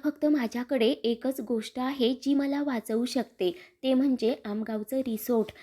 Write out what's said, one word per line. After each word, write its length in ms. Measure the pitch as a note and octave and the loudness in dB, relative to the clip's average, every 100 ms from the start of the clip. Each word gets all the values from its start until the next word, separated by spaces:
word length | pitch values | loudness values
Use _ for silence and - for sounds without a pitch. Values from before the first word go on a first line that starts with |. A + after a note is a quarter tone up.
फक्त 220 | D4 - D4+ | -2 0 2
माझ्याकडे 640 | D4 A3+ A#3+ B3 C4+ A#3 - | 2 0 -4 -2 2 2 2
एकच 380 | A#3+ A3+ C4 C4 G#3+ | -2 -2 -2 -4 -4
गोष्ट 320 | A3+ G#3+ B3+ | -4 -4 -6
आहे 320 | B3+ C#4 A#3+ B3+ | -4 0 0 2
जी 100 | C#4 C#4+ | 0 2
मला 280 | C#4 C#4+ C#4+ | 2 -2 -2
वाचवू 400 | A#3 - A3 B3 | -2 -2 -2 0
शकते, 440 | B3+ - - F3+ F3 - _ | -2 -4 -2 -2 -2 -14 _
ते 100 | C4 | 2
म्हणजे 400 | B3+ C#4 B3 A3+ - G#3 | 4 4 2 0 -2 -4
आमगावचं 560 | G#3+ A3 G#3+ G#3+ C4 C4 | -6 -4 -6 -4 -4 -2
रिसोर्ट. 440 | G#3+ - A3+ G#3+ - | -4 0 0 0 -6